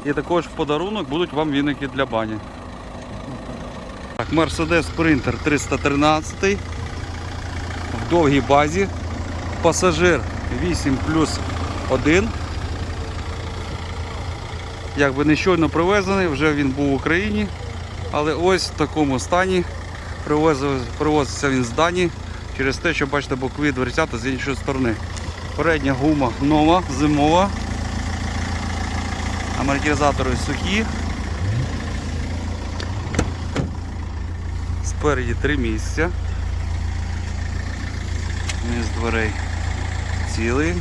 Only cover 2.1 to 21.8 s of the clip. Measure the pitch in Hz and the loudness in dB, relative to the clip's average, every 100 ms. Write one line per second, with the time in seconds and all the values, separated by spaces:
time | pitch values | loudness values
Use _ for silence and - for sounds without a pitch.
2.1 | 113 110 107 95 - - - - - - | 0 -2 -4 -8 -14 -14 -14 -14 -14 -12
3.1 | - - 123 - - - - - - - | -12 -10 -10 -10 -10 -10 -10 -12 -12 -10
4.1 | - 117 156 156 - 160 170 139 160 160 | -6 0 2 2 0 2 2 2 2 4
5.1 | 139 123 113 156 143 - 139 147 143 151 | 4 2 0 2 2 0 0 2 4 4
6.1 | 156 - - 196 202 - - - - - | 4 -2 -2 0 0 -4 -8 -6 -8 -8
7.1 | - - - - - - - - - 117 | -8 -8 -8 -6 -6 -6 -6 -6 -4 2
8.1 | 170 147 139 123 143 151 180 196 - - | 4 6 4 6 6 6 2 0 -2 -6
9.1 | - - - - - 170 151 185 160 180 | -6 -6 -6 -4 2 2 4 2 4 4
10.1 | 147 - - - 127 175 156 147 131 - | 4 0 -4 -4 -2 0 0 0 0 2
11.1 | 160 147 - - - - - - 131 127 | 2 2 0 -4 -4 -4 -4 0 2 4
12.1 | 175 226 - - - - - - - - | 4 4 -2 -4 -4 -4 -4 -4 -4 -6
13.1 | - - - - - - - - - - | -6 -6 -6 -6 -6 -6 -6 -6 -6 -6
14.1 | - - - - - - - - - 143 | -6 -6 -6 -8 -8 -8 -8 -6 2 2
15.1 | 131 147 147 190 175 151 156 175 208 185 | 4 4 4 4 4 4 4 4 4 4
16.1 | 196 180 135 156 147 139 135 143 135 - | 2 2 2 2 4 2 2 2 2 2
17.1 | 170 208 208 208 - - - - - - | 2 2 0 -2 -4 -8 -8 -8 -8 -4
18.1 | 151 151 147 175 185 - - 147 156 147 | 0 0 2 4 2 0 -2 0 2 2
19.1 | 127 - 180 185 185 175 - - - - | 2 2 2 4 2 0 -6 -8 -10 -8
20.1 | - - 151 160 135 143 135 120 - 151 | -8 0 4 4 4 2 0 -2 0 2
21.1 | 151 131 - 143 131 120 120 | 4 2 0 2 2 2 2